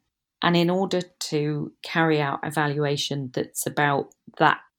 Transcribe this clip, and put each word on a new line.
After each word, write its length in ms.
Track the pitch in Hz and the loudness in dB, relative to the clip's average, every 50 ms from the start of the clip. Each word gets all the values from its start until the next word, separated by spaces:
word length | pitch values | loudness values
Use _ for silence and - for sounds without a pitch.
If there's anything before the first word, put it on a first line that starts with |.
| _ _ _ _ _ _ _ _ - | _ _ _ _ _ _ _ _ 0
And 140 | 175 175 170 | 2 4 4
in 120 | 170 170 | 4 2
order 320 | 180 185 196 180 185 180 | 2 0 0 -2 -2 -4
to 720 | 180 - _ _ - - 156 151 147 151 151 147 147 - - _ | -4 -6 _ _ -8 -4 -2 -2 -2 -2 -2 -4 -6 -8 -10 _
carry 400 | - - - 170 160 160 156 147 | -12 -4 0 2 2 4 4 2
out 200 | 147 139 139 - - | 2 0 -2 -4 -6
evaluation 880 | 160 147 160 147 147 143 147 147 143 143 143 - - 143 143 135 127 - | -4 -2 -2 0 0 0 0 0 0 -2 -2 -4 -4 -4 -4 -6 -4 -4
that's 320 | - - - - - - | -6 -6 -6 -6 -6 -6
about 480 | 131 - 147 147 147 143 139 - - _ _ _ - - - | -4 0 2 2 2 2 0 -2 -4 _ _ _ -18 -2 2
that 220 | 165 147 - - - _ _ | 4 4 4 2 -4 _ _